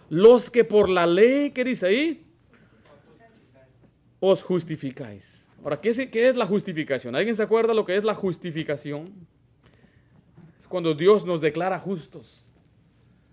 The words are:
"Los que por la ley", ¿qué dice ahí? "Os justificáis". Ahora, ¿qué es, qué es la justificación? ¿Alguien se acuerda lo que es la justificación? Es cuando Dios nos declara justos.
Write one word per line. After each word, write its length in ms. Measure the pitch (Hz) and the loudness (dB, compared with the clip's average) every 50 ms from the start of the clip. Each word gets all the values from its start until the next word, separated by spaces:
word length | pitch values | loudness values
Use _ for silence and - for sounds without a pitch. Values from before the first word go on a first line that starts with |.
| - - | -12 -6
"Los 400 | 151 170 202 226 247 233 - - | 0 6 8 8 8 8 4 0
que 140 | - 240 220 | 0 0 0
por 260 | 226 202 208 202 185 | 2 4 2 4 4
la 160 | 185 180 170 | 2 2 2
ley", 460 | 170 170 185 220 247 269 285 285 285 | 2 4 4 4 4 4 2 0 -2
¿qué 120 | - 254 254 | -4 -4 -4
dice 220 | 262 240 160 185 | -4 -2 -2 0
ahí? 400 | 185 208 262 311 339 277 - - _ _ _ _ _ _ _ _ _ _ _ _ - - - _ _ - - 226 226 220 _ _ _ _ - - _ _ _ _ - _ _ _ _ _ - | 0 0 0 0 -2 -4 -8 -12 _ _ _ _ _ _ _ _ _ _ _ _ -20 -20 -20 _ _ -20 -20 -20 -20 _ _ _ _ _ -20 -20 _ _ _ _ -20 _ _ _ _ _ -2
"Os 220 | 185 190 185 180 | 2 2 2 2
justificáis". 1000 | - - 180 175 165 165 160 - - 135 - - 131 107 104 95 - - - - - _ _ - - | 0 -4 -4 -4 -4 -6 -10 -10 -10 -10 -12 -12 -14 -16 -16 -18 -20 -20 -20 -20 -20 _ _ -12 -8
Ahora, 160 | 143 147 147 | -8 -8 -4
¿qué 80 | - 220 | -2 -2
es, 200 | 233 254 262 254 | -2 -2 -4 -4
qué 180 | - 226 233 262 | -2 2 2 2
es 80 | 247 | 2
la 100 | 240 220 | 2 0
justificación? 680 | 175 208 196 - - 160 156 147 - 139 123 - 120 120 | 0 -2 -2 -2 -4 -8 -6 -4 -4 -4 -6 -6 -6 -4
¿Alguien 220 | 143 196 226 233 196 | -2 -2 -2 -2 -2
se 60 | 214 | -2
acuerda 300 | - 220 226 226 226 226 | 0 0 0 2 2 0
lo 120 | 214 202 | 0 0
que 100 | - 180 | 0 -2
es 80 | 208 202 | -2 0
la 100 | 220 202 | -2 -2
justificación? 1000 | 214 202 185 170 - - 175 147 160 147 - 143 - - 147 143 147 160 190 208 190 165 - _ _ _ _ _ _ _ - _ _ _ _ _ _ _ _ _ _ _ _ _ - - - - _ | -2 -4 -6 -6 -6 -8 -10 -8 -6 -6 -6 -6 -8 -8 -10 -10 -10 -12 -14 -20 -20 -20 -20 _ _ _ _ _ _ _ -20 _ _ _ _ _ _ _ _ _ _ _ _ _ -20 -20 -20 -20 _
Es 80 | _ - | _ -10
cuando 260 | 185 180 170 165 156 | -8 -4 -2 -2 -2
Dios 300 | 143 170 196 214 202 165 | 2 4 4 4 4 2
nos 160 | 180 175 160 | -2 -4 -2
declara 400 | 151 151 - 165 175 190 190 160 | -2 -2 -2 -2 -4 -4 -4 -6
justos. 720 | - 175 196 165 - - - 151 110 - - - _ _ _ _ _ _ _ _ _ _ _ _ _ _ _ _ _ _ | -6 -8 -10 -10 -10 -14 -20 -20 -20 -20 -20 -20 _ _ _ _ _ _ _ _ _ _ _ _ _ _ _ _ _ _